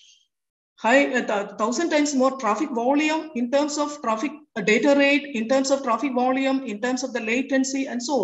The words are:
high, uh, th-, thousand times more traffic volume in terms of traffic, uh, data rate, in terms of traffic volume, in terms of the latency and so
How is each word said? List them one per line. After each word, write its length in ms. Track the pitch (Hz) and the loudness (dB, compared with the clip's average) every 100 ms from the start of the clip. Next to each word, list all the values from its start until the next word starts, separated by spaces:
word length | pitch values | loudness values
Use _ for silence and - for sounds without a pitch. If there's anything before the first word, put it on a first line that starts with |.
| _ _ _ _ _ _ _ _ | _ _ _ _ _ _ _ _
high, 360 | 220 262 277 | 2 4 4
uh, 120 | 254 - | 0 -2
th-, 320 | 208 202 - | -4 -4 -4
thousand 320 | 220 247 349 | -2 0 0
times 240 | 302 294 269 | 2 2 2
more 220 | 262 262 | 0 0
traffic 320 | 220 214 311 | -2 -2 -2
volume 600 | 233 240 285 302 311 311 233 | -2 2 2 2 -2 -4 -6
in 140 | 240 | 0
terms 280 | 277 294 302 | 0 0 -2
of 240 | 294 - | -4 -4
traffic, 300 | 240 220 294 - - 240 | -4 -2 -4 -8 -12 -4
uh, 40 | |
data 340 | 196 220 294 277 | 2 4 4 6
rate, 380 | 277 285 285 220 | 4 2 0 -6
in 120 | 226 | 0
terms 240 | 269 269 | 0 2
of 120 | 277 | 0
traffic 300 | 254 226 285 | 0 -2 0
volume, 500 | 247 254 262 269 269 | 0 0 0 0 0
in 180 | 254 202 | -4 -4
terms 220 | 247 262 | -4 -2
of 100 | 262 | -4
the 80 | 233 | -6
latency 680 | 214 240 269 269 262 277 269 | -2 -2 0 0 0 -2 -4
and 160 | 240 | -6
so 100 | 277 277 | -2 -2